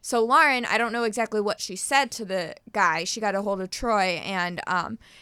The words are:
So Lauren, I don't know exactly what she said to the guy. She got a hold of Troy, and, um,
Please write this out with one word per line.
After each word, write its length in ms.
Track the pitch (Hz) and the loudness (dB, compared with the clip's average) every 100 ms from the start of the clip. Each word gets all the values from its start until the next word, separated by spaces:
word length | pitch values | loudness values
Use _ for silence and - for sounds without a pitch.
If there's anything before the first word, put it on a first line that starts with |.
So 200 | - 233 | -2 0
Lauren, 420 | 226 294 302 247 233 | 4 6 6 4 0
I 120 | 214 | 0
don't 140 | 233 | 0
know 100 | 233 | 0
exactly 380 | 233 226 220 214 | -2 -2 -2 0
what 200 | 208 - | -2 -2
she 140 | - | -6
said 380 | 185 - 277 269 | -8 0 2 2
to 120 | - | -4
the 300 | 196 190 160 - - | -6 -4 -6 -10 -6
guy. 300 | 214 180 160 | 2 2 2
She 180 | 175 226 | -2 -2
got 140 | 208 | -2
a 80 | 196 | 0
hold 180 | 202 196 | -2 -4
of 100 | 185 | -4
Troy, 500 | - 240 208 185 170 | -4 0 2 2 -2
and, 380 | - 190 175 175 - | -4 -4 -4 -4 -2
um, 300 | 180 - 226 - - | -2 -2 -10 -14 -20